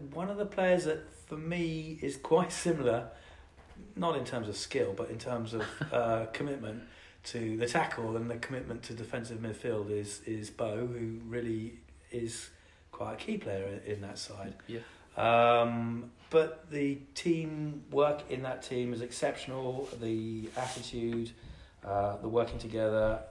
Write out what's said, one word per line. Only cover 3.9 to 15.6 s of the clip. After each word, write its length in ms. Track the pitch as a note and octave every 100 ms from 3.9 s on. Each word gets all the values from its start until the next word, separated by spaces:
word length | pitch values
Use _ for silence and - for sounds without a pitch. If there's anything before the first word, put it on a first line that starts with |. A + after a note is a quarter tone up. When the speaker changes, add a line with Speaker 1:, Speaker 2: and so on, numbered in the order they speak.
| -
Speaker 1:
not 200 | E3+ D3
in 100 | B2
terms 220 | B2 G#2
of 80 | G2+
skill, 380 | - C3+ A2+ A#2+
but 140 | -
in 80 | A2+
terms 360 | C3 A#2+ A2+ A2+
of, 80 | G#2+ -
Speaker 2:
<laughs> 120 | D#3
Speaker 1:
uh, 340 | B2 A#2 A2+ A2+
commitment 560 | - C#3+ C#3 A2 A2+ - - - -
to 340 | - A#2+ A2+ A2
the 80 | A#2
tackle 500 | - - - A2+ A2+
and 140 | A#2
the 80 | A#2
commitment 460 | - C3 A#2+ A2+
to 100 | -
defensive 460 | A2+ G#2+ B2+ A#2 A2
midfield 500 | A2+ A2+ B2 G#2+ G#2
is, 320 | G#2 G2+ - -
is 240 | A2 G#2+
Bo, 340 | - A2+ G#2+ B2
who 340 | A#2+ A2+ A2+ A2+
really 520 | A#2+ A#2 A2 A2+ - - - -
is 380 | A#2+ A#2 - - - - - -
quite 220 | - G#2
a 40 | A2
key 200 | - A3
player 260 | A#2 G2 G2 G#2 G#2+
in, 80 | G2+
in 60 |
that 180 | G2 -
side. 340 | - G2 F#2+ F#2+ -
Speaker 2:
Yeah. 120 | A#2 - - - -
Speaker 1:
Um, 920 | A2+ A#2 A#2 A#2+